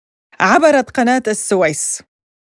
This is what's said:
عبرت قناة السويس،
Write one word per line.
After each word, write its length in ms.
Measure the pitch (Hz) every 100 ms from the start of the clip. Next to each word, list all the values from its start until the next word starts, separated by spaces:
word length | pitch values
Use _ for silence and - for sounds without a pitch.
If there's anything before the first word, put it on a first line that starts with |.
| _ _ _ -
عبرت 560 | 185 285 311 285 - -
قناة 240 | 240 254 226
السويس، 760 | 208 - 196 160 151 - - - _ _ _